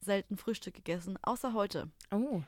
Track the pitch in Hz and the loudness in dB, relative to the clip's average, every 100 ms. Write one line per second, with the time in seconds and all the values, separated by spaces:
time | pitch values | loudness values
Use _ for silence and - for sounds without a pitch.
0 | 190 196 - 196 - 226 196 - - 175 | 2 2 2 -2 -2 -2 -4 -6 -2 -2
1 | 175 190 - 247 254 220 202 156 156 - | -2 -4 -2 0 2 2 2 0 -6 -10
2 | - 202 269 202 | -2 0 2 0